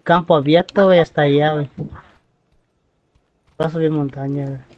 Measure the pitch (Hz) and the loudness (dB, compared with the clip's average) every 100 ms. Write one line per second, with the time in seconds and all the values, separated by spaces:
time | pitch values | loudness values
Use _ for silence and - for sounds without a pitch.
0 | - 170 165 160 139 165 175 - 190 180 | 0 0 2 0 2 2 2 2 4 4
1 | 160 - 147 143 151 151 143 - 151 - | 2 0 0 2 0 -2 -6 -10 -16 -16
2 | - _ _ _ _ _ _ _ _ _ | -20 _ _ _ _ _ _ _ _ _
3 | _ _ _ _ _ - 160 160 160 156 | _ _ _ _ _ -8 -6 -2 -2 -2
4 | 143 135 139 139 139 135 - | -6 -8 -8 -6 -8 -10 -16